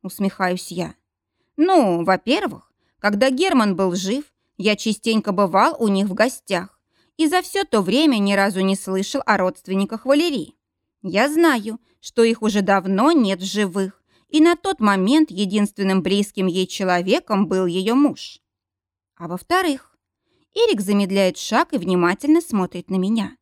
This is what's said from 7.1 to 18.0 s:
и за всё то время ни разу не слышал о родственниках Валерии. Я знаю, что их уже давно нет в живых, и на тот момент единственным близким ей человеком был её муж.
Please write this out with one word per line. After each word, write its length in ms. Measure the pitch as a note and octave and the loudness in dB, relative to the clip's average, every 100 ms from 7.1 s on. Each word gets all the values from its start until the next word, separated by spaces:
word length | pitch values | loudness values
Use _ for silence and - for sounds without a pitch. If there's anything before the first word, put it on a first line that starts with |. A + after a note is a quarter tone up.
| - | -2
и 100 | D#4 | 0
за 140 | F4+ | 0
всё 220 | F#4 G4 | -2 -6
то 180 | G4 A3+ | -2 -2
время 360 | F#3 A#3+ D#4+ A3+ | 0 2 2 2
ни 160 | G3+ | 2
разу 280 | G3 G3 F#3+ | 2 0 0
не 140 | F#3+ | 0
слышал 460 | G3 - F#3+ G3 C#4 | -2 -4 -6 -4 -6
о 120 | - G3+ | -2 0
родственниках 680 | F#3 - - F#3+ G3+ A3+ | 0 -4 -6 -4 -4 -6
Валерии. 500 | C4 D4 F4 C4 - _ _ _ _ _ | 2 2 2 -4 -8 _ _ _ _ _
Я 280 | F#3+ F#3 C4+ | -4 0 0
знаю, 500 | D#4 E4 B3+ G#3 A3+ _ _ | 2 2 2 -4 -12 _ _
что 240 | - - | -6 2
их 180 | A3+ A3+ | 2 2
уже 200 | G#3+ G3+ | 0 0
давно 500 | F#3+ G3 F#3+ G3 C#4 | 2 0 2 2 4
нет 300 | E4+ G3+ F#3+ | 4 2 0
в 40 | |
живых, 560 | F#3 G3 G3 F#3 F#3+ _ _ _ _ | -4 -2 -2 -2 -6 _ _ _ _
и 100 | D4+ | 2
на 160 | E4 | 2
тот 240 | E4+ G4 F#4+ | 0 -4 0
момент 500 | G#3+ G3 F3+ D4+ D#4 | 2 2 2 2 2
единственным 720 | F3+ G3+ G#3 G3+ - F#3+ F#3+ | -2 -2 0 -2 -2 0 0
близким 460 | D#3+ G3+ G3+ - F#3 | 0 -2 -2 -2 -2
ей 180 | F3+ | -2
человеком 840 | F#3 - F#3+ F3+ F#3 D4+ - G3+ F3 | -4 -4 -2 0 0 -2 0 -2 0
был 180 | F#3 | 0
её 280 | F3+ F3+ F#3+ | 0 -2 0
муж. 460 | B3+ | 2